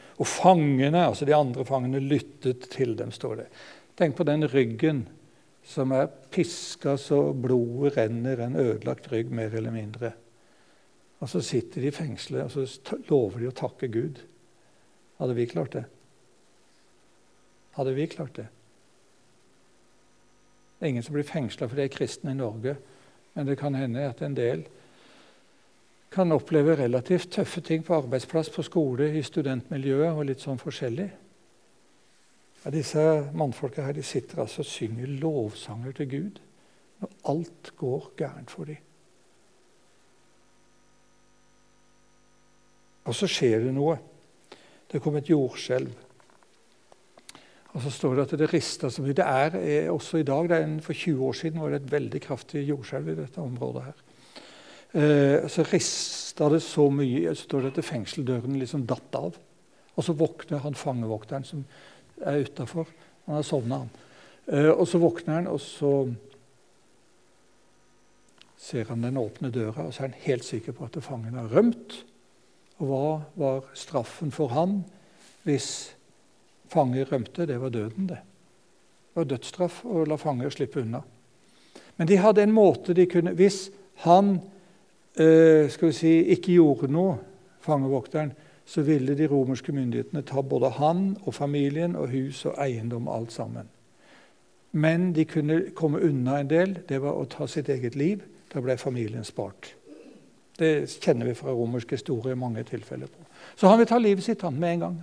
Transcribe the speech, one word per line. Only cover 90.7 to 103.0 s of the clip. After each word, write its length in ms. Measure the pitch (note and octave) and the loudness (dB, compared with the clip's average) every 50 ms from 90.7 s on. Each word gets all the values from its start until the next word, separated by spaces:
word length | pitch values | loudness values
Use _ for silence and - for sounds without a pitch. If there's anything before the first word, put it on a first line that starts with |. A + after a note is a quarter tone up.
| A#2 | 0
han 400 | - C#3+ D#3 E3+ F3+ G3 G3 F#3+ - - | 2 2 2 2 2 0 0 -2 -2 -6
og 100 | - A#2 | -8 -6
familien 640 | - D3+ C#3+ C#3+ C#3+ C#3+ C#3 C#3 D#3 E3+ F3 F3 D#3 | -4 -4 -2 0 0 0 0 0 0 -2 -2 -2 -4
og 140 | D3 B2+ B2 | -4 -2 -2
hus 320 | C3+ C3 C#3 C#3 - - | -4 -4 -4 -6 -6 -6
og 80 | - - - C#3+ | -6 -4 -2 -4
eiendom 460 | C#3 B2 A2+ A2 A#2+ B2 A#2 A#2+ - | -4 -4 -4 -4 -6 -6 -4 -6 -4
og 80 | - | -6
alt 160 | A2+ A2+ A#2 - | -6 -6 -8 -8
sammen. 360 | - B2 G#2+ A#2 A#2 A2 - - _ _ _ _ _ _ - - - - _ _ _ _ _ _ _ _ _ - | -10 -10 -8 -8 -12 -12 -14 -18 _ _ _ _ _ _ -20 -20 -20 -20 _ _ _ _ _ _ _ _ _ -2
Men 380 | D#3+ D3+ D#3+ E3 E3+ F#3 F3+ E3+ | 2 2 4 4 4 2 2 2
de 120 | D#3 D#3+ | 2 0
kunne 460 | D#3 - D#3+ D3 D3 D#3 E3 F#3+ - - | 2 0 0 0 2 2 2 0 -2 -4
komme 240 | - E3 D#3 C#3+ - - | -2 0 0 2 2 2
unna 320 | E3 C#3+ C3 B2 B2+ C3+ C#3+ | 2 2 2 0 0 0 0
en 100 | C#3+ C3+ | 0 2
del, 280 | D#3 E3 F3+ F#3+ G3 F3 - - | 4 4 4 2 0 -6 -6 -4
det 120 | C3+ C3+ C3+ | -4 -2 -2
var 160 | C#3+ - - | -2 -2 -4
å 80 | C#3 B2 | -4 -6
ta 200 | - - C#3+ C3 | -6 -8 -8 -6
sitt 180 | - D#3+ C3+ - C#3 | -4 -6 -2 -2 -2
eget 240 | B2+ B2 A#2+ A#2 C#3 | -2 -2 -4 -2 0
liv. 240 | C#3+ F3+ G#3 G3+ - - - - - - | 0 0 0 -2 -6 -14 -20 -20 -20 -10
Da 120 | - D3 B2 | -8 -4 -2
ble 140 | B2+ C3 B2 | -2 -2 -2
familien 480 | - C#3 B2+ B2 A2+ G#2 A2+ B2 G#2+ | -2 -4 -4 -2 -4 -4 -6 -8 -10
spart. 460 | - - - G#2+ F#2+ F#2+ - - - - - _ - - - - - - - - - _ _ _ _ _ - | -8 -8 -8 -8 -8 -10 -14 -20 -20 -20 -20 _ -20 -20 -20 -20 -20 -20 -20 -20 -20 _ _ _ _ _ 0
Det 280 | E3 D#3+ D#3 D3 C#3 C3+ - - - | 2 2 4 2 0 -4 -8 -2 2
kjenner 240 | F3+ D3 A#2+ A#2 B2 | 2 2 2 2 -2
vi 40 | A#2+ - | -4 -4
fra 140 | - C3+ C3 | -4 -4 -2
romersk 360 | A#2+ A#2+ A2+ B2 B2 A#2 - C#3+ | -2 -2 -2 -2 -4 -4 -4 -6
historie 400 | B2 - - C#3 A2+ A2 C3 B2+ | -6 -4 -4 -4 -2 -2 -4 -4
i 40 | B2+ | -4
mange 240 | B2+ B2 A2+ A2 A#2 | -4 -4 -4 -6 -6
tilfeller 440 | - - A#2 A2 - C3 B2+ | -8 -10 -10 -10 -10 -12 -12